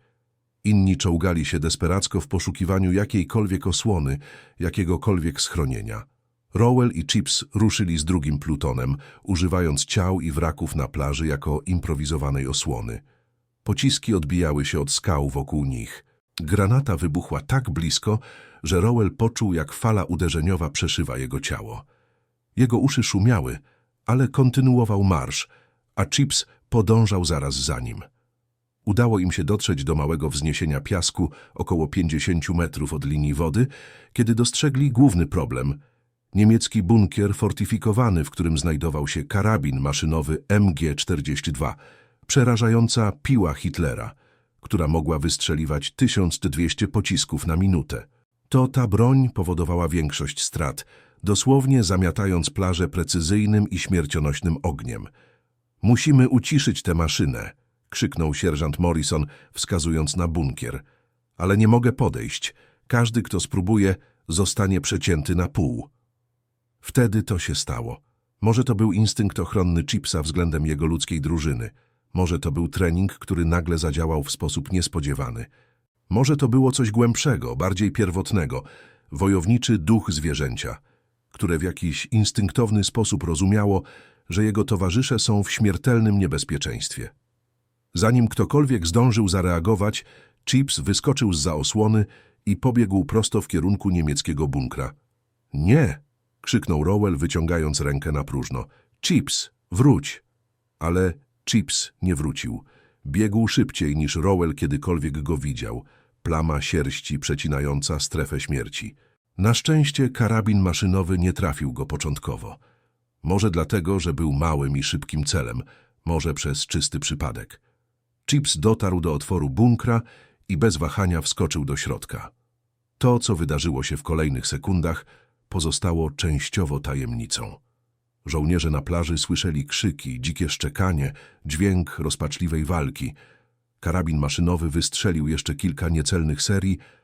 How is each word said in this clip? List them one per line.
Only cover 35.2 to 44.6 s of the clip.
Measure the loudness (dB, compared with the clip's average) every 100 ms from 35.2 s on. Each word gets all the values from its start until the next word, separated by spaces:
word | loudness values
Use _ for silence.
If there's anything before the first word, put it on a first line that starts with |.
| 0
problem. | -2 -2 -2 -4 -4 _ _ _ _ _
Niemiecki | 4 6 6 2 -2
bunkier | 4 4 4 2 0 0
fortyfikowany, | -2 -2 -2 0 0 2 2 2
w | -2
którym | -2 0 0
znajdował | 0 -2 -2 -4 -4
się | -4
karabin | -2 0 2 0 0 -2
maszynowy | -2 -2 0 -2 -2 -4 2
M | 4 4
G | 2 -2 -2
czterdzieści | -2 -2 -2 -4 -4
dwa, | -4 -6 -6 -20 -20 _ _ 0
przerażająca | 4 4 4 4 4 4 2 0
piła | -2 0 2 2
Hitlera, | -2 -6 -2 -4 -4 -10 -14 _ _ _ _